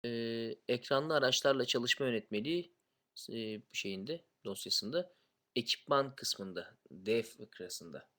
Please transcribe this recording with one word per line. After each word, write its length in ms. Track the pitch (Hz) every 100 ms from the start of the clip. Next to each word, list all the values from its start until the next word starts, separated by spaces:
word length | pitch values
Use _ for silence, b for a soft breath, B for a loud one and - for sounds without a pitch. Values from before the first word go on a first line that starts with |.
Ee, 520 | 120 117 117 117 113 - -
ekranlı 460 | 123 - 135 156
araçlarla 500 | 156 131 127 139 135
çalışma 420 | 123 127 120 - 131
yönetmeliği, 640 | 113 - 104 127 175 170 _ _ _ _ - -
e, 280 | 113 110 107 -
şeyinde, 520 | - 101 95 107 170 _ _
dosyasında, 680 | 107 98 - - 104 160 180 b b b _ -
ekipman 580 | 117 - - 139 135 131
kısmında, 600 | 117 - 95 87 - - _
D 320 | 87 95 117
fıkrasında. 880 | 110 - 107 - 90 - 85 73 -